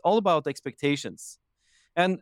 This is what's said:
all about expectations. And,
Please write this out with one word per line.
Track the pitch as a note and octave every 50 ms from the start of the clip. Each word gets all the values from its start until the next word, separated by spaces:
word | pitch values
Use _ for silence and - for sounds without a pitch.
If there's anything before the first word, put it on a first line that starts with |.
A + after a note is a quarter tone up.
| -
all | E3+ G#3 A3+
about | G3 G3 E3+ D3+ D3
expectations. | D3 C#3 - - C#3 - - - C#3+ C#3+ C#3 - G#2 E2 - - - - _ _ _ _ _ _ _ _ _ _ _ -
And, | E3+ F3+ F#3+ F#3+ -